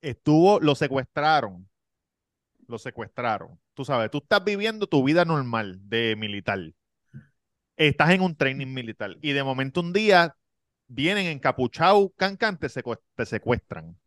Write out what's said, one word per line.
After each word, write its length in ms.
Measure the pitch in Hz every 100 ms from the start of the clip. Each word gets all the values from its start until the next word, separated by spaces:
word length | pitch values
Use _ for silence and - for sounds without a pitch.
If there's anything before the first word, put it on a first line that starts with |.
estuvo, 600 | 156 117 - 156 180 208
lo 140 | 151
secuestraron. 920 | 139 143 135 127 - 147 156 110 90 98 _ _ _ _ _ _ _ _ _ _
Lo 120 | 117
secuestraron. 840 | 135 - 104 - 120 104 82 - _
Tú 100 | -
sabes, 260 | 139 131 110
tú 80 | 147
estás 260 | _ 208
viviendo 420 | 190 202 214 220 196
tu 180 | 151
vida 200 | 131 160
normal 540 | 175 156 127 117 104 92 101
de 280 | 113 117 107
militar. 420 | 107 101 92 98 80 _ _ _ _ - _ _ _ _ _ _
Estás 340 | 156 - 151
en 100 | 185
un 140 | 185 156
training 320 | 135 135 131
militar 440 | 131 117 107 104 90
y 100 | 151
de 100 | 139
momento 380 | 135 131 135 175
un 120 | 170
día 440 | 185 214 185 170 - _ _ _ _ _
vienen 400 | 123 151 208 180
encapuchados, 840 | 143 139 127 127 - 165 202 196 _
cancan, 420 | 190 196 220 180
te 100 | 143
secue-, 320 | - 123 113 _
te 120 | - 117
secuestran. 720 | 110 - 117 _ 87 80 85